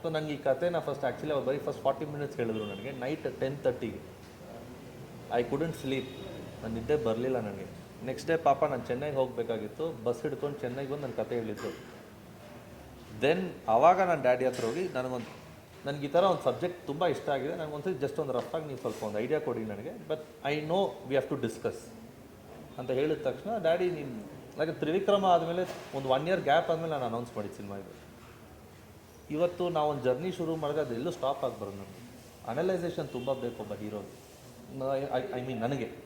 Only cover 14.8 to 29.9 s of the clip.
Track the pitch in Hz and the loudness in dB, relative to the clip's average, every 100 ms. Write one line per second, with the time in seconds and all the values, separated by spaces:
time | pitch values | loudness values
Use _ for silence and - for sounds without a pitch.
14.8 | 185 135 127 127 110 - - - - - | -2 -2 -2 -4 -6 -12 -16 -18 -20 -10
15.8 | 139 147 143 170 190 165 139 120 175 180 | -6 -4 2 6 6 6 2 0 -2 -4
16.8 | - 147 175 139 - 139 131 180 156 151 | -6 0 2 2 0 0 0 -4 -4 -4
17.8 | 190 165 135 - 147 127 120 165 151 131 | -4 0 -2 0 0 0 0 -4 -4 -4
18.8 | 117 107 107 104 123 151 143 113 110 101 | -4 -4 -4 -2 2 2 0 -2 -4 -6
19.8 | 139 226 165 156 156 - 139 151 151 180 | -8 -10 -6 -6 -6 -8 -2 -2 2 2
20.8 | 196 - 131 135 127 139 120 - 110 - | 2 -2 0 2 2 0 -2 -2 -4 -4
21.8 | - - - - - - - - - - | -10 -16 -16 -18 -18 -18 -18 -16 -14 -10
22.8 | 127 131 151 160 135 123 202 226 165 170 | -2 2 2 2 0 -2 -2 0 4 4
23.8 | 180 160 139 113 - - - - 160 156 | 4 0 -4 -6 -10 -12 -14 -2 -2 0
24.8 | 151 175 190 202 190 175 165 175 180 - | 2 2 6 6 8 6 6 0 0 -4
25.8 | - 139 135 131 156 185 139 151 165 165 | -6 -4 4 4 6 2 6 6 6 2
26.8 | 165 147 123 113 120 - 101 - 101 101 | 2 0 0 -2 -4 -4 -6 -6 -8 -8
27.8 | 98 - - - - - - - - - | -8 -14 -18 -18 -18 -18 -18 -18 -18 -20
28.8 | - - - - - 151 175 175 180 165 | -20 -20 -20 -20 -6 2 2 4 2 4
29.8 | 151 | 4